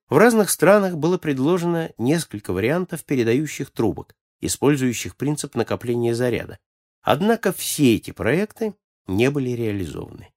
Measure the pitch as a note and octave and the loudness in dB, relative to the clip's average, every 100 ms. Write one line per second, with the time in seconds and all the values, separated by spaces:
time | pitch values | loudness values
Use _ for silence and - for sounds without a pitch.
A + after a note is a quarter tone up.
0 | - C3 A3+ A3+ F#3+ - D#3 G#3 F#3+ E3+ | 0 4 6 4 2 2 4 6 4 -2
1 | D#3 F3+ D#3 C3+ C3+ F3+ E3+ E3+ D#3+ - | -2 -2 -2 -2 0 0 0 -2 -4 -4
2 | A#2 E3 - G#2 - F#2 A2 E3 F#3 E3 | 0 0 -2 -10 -6 -2 0 0 -2 -8
3 | - C#3 A2+ B2 D3+ - C#3 - A2+ D2+ | -4 0 2 2 0 -6 -10 -2 -2 -2
4 | - _ _ - - - C3 D3 B2+ A2+ | -10 _ _ -8 -6 0 2 2 0 -4
5 | - - C3+ D3 D3 - A2 G2+ A#2+ A#2+ | -8 -6 -6 -6 -6 -4 -2 -4 -4 -2
6 | A#2 A#2 B2 A2+ - - _ _ _ _ | 0 0 0 -2 -6 -16 _ _ _ _
7 | - B2+ G3+ A3+ G3+ - - - C#3 G2+ | -2 0 2 2 0 -2 -6 2 4 4
8 | - - G2 D3+ G#3+ - A3 - _ _ | 0 -6 -2 0 -2 -4 -6 -6 _ _
9 | - F#2+ B2+ C#3+ B2+ A#2+ A2+ G2+ E2+ C2+ | -6 0 2 0 -4 -4 -4 -4 -6 -10
10 | - - - | -12 -14 -20